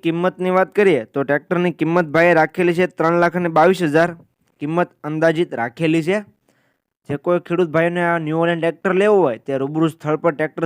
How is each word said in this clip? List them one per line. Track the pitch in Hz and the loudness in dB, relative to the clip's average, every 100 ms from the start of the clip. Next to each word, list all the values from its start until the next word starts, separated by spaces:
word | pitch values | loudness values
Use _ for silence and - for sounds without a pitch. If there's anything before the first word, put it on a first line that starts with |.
કિંમતની | 165 170 185 180 185 185 | -4 -2 -4 -2 0 0
વાત | 190 202 | 0 2
કરીએ | 196 139 110 | 2 2 -2
તો | 143 | -4
ટ્રેક્ટરની | 135 147 - 175 180 151 | -2 -2 -2 -2 -2 -2
કિંમત | 160 175 160 | 0 0 0
ભાઈએ | 156 170 160 | 2 4 4
રાખેલી | 156 - 175 170 | 2 0 0 0
છે | 180 - | -2 0
ત્રણ | 160 175 | 0 2
લાખ | 170 175 | 0 0
અને | 175 160 | -2 2
બાવીસ | 170 175 165 | 4 2 0
હજાર, | 151 170 170 _ _ _ _ | 2 0 -2 _ _ _ _
કિંમત | 147 170 175 _ 147 | -6 -2 -4 _ -10
અંદાજિત | 156 165 160 175 123 | 0 0 0 -2 -4
રાખેલી | 117 - 165 165 160 | -6 -4 -2 0 0
છે. | 208 202 _ _ _ _ _ _ _ - | -4 -6 _ _ _ _ _ _ _ -12
જે | 143 | -6
કોઈ | 180 175 - | -2 -2 -2
ખેડૂત | 170 170 | -2 0
ભાઈઓને | 156 170 175 170 | 0 0 0 -2
આ | 170 | -2
ન્યૂ | 151 160 | -2 -2
હોલેન્ડ | 170 170 | -2 -2
ટ્રેક્ટર | 165 160 190 | -4 -4 -2
લેવું | 180 208 202 | 0 2 4
હોય, | 151 113 | 2 -2
તે | - 135 | -6 -6
રૂબરૂ | 135 156 160 | -4 -2 -2
સ્થળ | - 151 156 | -2 -4 -2
પર | 170 | -2
ટ્રેક્ટર | 147 151 - | -2 -4 -4